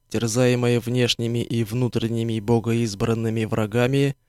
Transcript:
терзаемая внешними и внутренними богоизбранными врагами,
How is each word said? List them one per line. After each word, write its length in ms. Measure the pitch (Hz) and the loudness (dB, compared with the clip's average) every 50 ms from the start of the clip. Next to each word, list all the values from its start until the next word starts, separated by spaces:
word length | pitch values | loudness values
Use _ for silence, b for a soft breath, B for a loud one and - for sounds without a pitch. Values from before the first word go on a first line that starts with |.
| _ - | _ -6
терзаемая 720 | - 107 117 113 107 127 127 123 123 123 123 120 120 117 | -4 -2 -2 0 2 2 4 4 4 2 2 2 2 0
внешними 640 | 110 117 123 127 123 117 - - 117 117 120 120 | 0 0 0 0 2 0 0 0 -2 -2 -2 -2
и 220 | - - - 117 113 | -2 -2 -2 -2 -2
внутренними 760 | 101 110 127 127 117 - 117 113 113 117 113 117 117 110 110 | -2 -2 -2 0 0 0 0 -2 -2 -2 -2 -2 -2 -2 -2
богоизбранными 1040 | 104 113 117 113 107 117 113 117 117 110 101 98 113 110 113 113 113 113 110 113 110 | 0 2 2 2 2 2 0 0 0 -2 -2 -2 -2 -2 0 0 -2 -2 -2 -2 -2
врагами, 720 | 101 - 117 107 104 107 120 123 127 135 139 139 135 - _ _ | -2 -2 -2 -2 0 0 0 0 2 2 2 0 0 -2 _ _